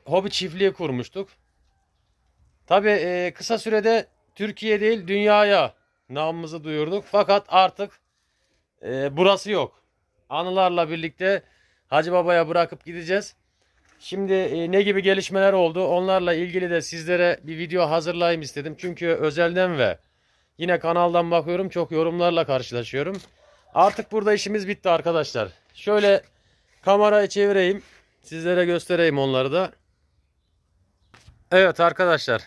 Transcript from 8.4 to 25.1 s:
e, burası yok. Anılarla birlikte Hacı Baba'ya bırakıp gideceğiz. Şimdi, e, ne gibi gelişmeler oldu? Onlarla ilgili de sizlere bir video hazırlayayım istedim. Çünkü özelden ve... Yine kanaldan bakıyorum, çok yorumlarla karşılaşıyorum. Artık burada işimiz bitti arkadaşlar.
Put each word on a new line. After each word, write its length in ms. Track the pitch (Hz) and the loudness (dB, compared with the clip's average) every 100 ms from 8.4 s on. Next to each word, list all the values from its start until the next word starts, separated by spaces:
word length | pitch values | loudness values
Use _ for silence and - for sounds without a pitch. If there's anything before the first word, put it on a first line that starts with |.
| _ _ _ _ | _ _ _ _
e, 340 | 101 135 143 143 | -10 -6 -4 2
burası 340 | 190 - 208 | 2 2 -2
yok. 320 | 185 123 _ _ _ _ _ - | -4 -4 _ _ _ _ _ -10
Anılarla 600 | 147 180 190 185 175 156 | -6 -2 0 2 2 -2
birlikte 540 | 165 160 - 190 190 - _ _ _ - | -4 -8 -4 -2 -2 -6 _ _ _ -2
Hacı 240 | 147 165 | -2 2
Baba'ya 360 | 180 170 170 160 | 0 2 2 2
bırakıp 380 | 170 165 156 165 | 0 -2 -4 -16
gideceğiz. 500 | 170 165 196 202 _ _ _ _ _ _ _ | -12 -4 -4 -4 _ _ _ _ _ _ _
Şimdi, 340 | - 190 196 | -10 -6 0
e, 380 | 190 160 160 170 | 0 0 -4 0
ne 100 | 196 | 0
gibi 220 | 208 196 | 2 0
gelişmeler 500 | 190 190 - 190 196 | 2 0 0 2 2
oldu? 340 | 190 165 170 156 | 4 2 0 0
Onlarla 460 | 175 185 190 175 | 0 2 0 2
ilgili 360 | 165 180 180 180 | -2 -2 -4 -2
de 120 | 170 | -2
sizlere 580 | 131 165 160 175 175 - | -4 -8 -2 2 2 0
bir 140 | 151 160 | -6 -10
video 320 | 170 180 151 | -4 0 0
hazırlayayım 520 | 165 160 170 170 165 | 0 -2 0 0 0
istedim. 340 | 139 147 151 147 | -4 -10 -10 -10
Çünkü 300 | 180 165 170 | -10 -6 -2
özelden 680 | - 151 147 170 175 185 151 | 0 0 0 0 2 0 2
ve... 220 | 104 80 _ _ _ _ _ - | 0 0 _ _ _ _ _ -8
Yine 200 | 175 175 | -2 -2
kanaldan 520 | 165 170 175 170 170 | 0 2 2 2 2
bakıyorum, 380 | 170 151 180 190 | 0 0 -4 -4
çok 220 | 175 160 | -4 -4
yorumlarla 540 | 160 170 175 175 165 147 | -2 -2 0 0 0 0
karşılaşıyorum. 760 | 131 120 120 113 135 160 196 - _ _ _ _ | -2 -4 -8 -6 -6 -6 -8 -14 _ _ _ _
Artık 380 | - 196 220 - | 2 2 2 -6
burada 220 | 214 202 | -2 0
işimiz 340 | 202 202 214 190 | 0 -2 -6 -6
bitti 220 | 202 185 | -4 0
arkadaşlar. 600 | 165 170 | 0 0